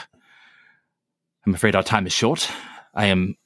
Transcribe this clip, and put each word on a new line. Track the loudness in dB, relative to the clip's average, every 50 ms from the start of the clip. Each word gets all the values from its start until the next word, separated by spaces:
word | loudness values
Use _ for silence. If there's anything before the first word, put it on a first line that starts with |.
| -12 -16 _ _ _ _ _ _ _ _ _ _ _ _ _ _ _ _ _ _ _ _ _ _ _ _ _ _ _
I'm | -2 0
afraid | 2 2 2 2
our | 2
time | 2 2 0 0 0
is | -2
short. | -2 0 0 0 0 -2 -4 -6 -8 -12 -16 -20 -20 -20 -20 _ _
I | 0 2
am | 2 2 2 0 -2 -6 -10 _